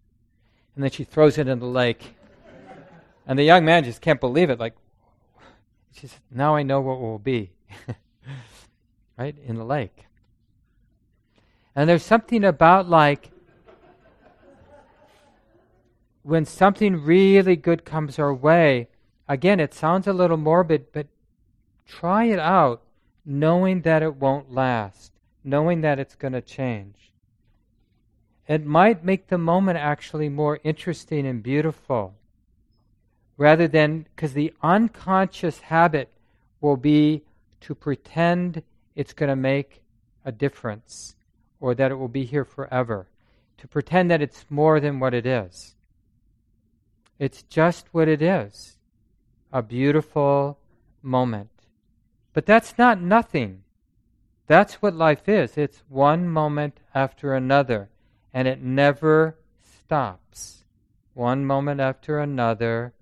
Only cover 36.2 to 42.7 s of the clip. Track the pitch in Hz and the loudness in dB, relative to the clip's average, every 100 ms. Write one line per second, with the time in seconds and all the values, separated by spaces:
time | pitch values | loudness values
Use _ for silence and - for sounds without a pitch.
36.2 | _ _ _ - 147 135 147 151 151 151 | _ _ _ -6 -2 0 2 2 2 0
37.2 | _ _ _ _ - 147 147 135 - 165 | _ _ _ _ -16 -12 -8 -8 -8 -2
38.2 | 170 180 175 165 - _ _ - 139 - | 0 0 -4 -10 -16 _ _ -12 -12 -6
39.2 | 143 135 131 139 143 _ _ _ _ _ | -4 -2 -2 -2 -6 _ _ _ _ _
40.2 | 135 110 139 - 117 107 _ - - _ | -14 -6 -8 -6 -12 -12 _ -20 -20 _
41.2 | _ _ _ - 127 120 131 135 127 135 | _ _ _ -10 -6 -2 -2 -4 -8 -8
42.2 | 123 143 127 - 135 | -6 -6 -8 -12 -8